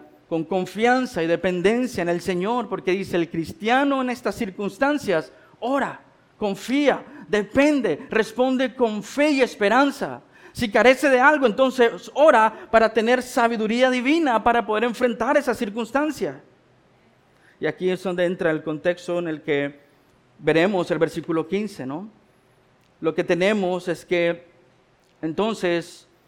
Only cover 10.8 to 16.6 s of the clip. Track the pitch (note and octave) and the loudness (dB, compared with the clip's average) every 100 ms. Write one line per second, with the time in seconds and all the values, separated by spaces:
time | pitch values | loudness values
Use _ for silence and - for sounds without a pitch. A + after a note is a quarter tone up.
10.8 | G#3+ C4 D4 B3+ C4+ D4+ C4 G#3+ C4 B3+ | 6 6 4 6 6 4 2 2 0 4
11.8 | A#3 F3 - - D#4 B3 A3 - - A3+ | 0 0 -6 4 6 6 4 0 0 2
12.8 | A3 A3+ A3 B3+ B3 - A#3 A#3 G#3+ A#3 | 4 2 2 0 0 0 0 0 0 2
13.8 | B3+ B3+ A#3+ E4 D4+ A3+ A#3+ A#3 G#3 G#3+ | 2 2 2 2 2 2 2 2 0 0
14.8 | A#3+ A3 B3 A#3 A#3 D4 C4 A3 A3 G#3 | -2 0 -2 0 0 2 0 -2 -4 -6
15.8 | A#3 C4+ D4+ C#4 E3+ C3+ - _ | -4 -2 -2 -4 -8 -8 -18 _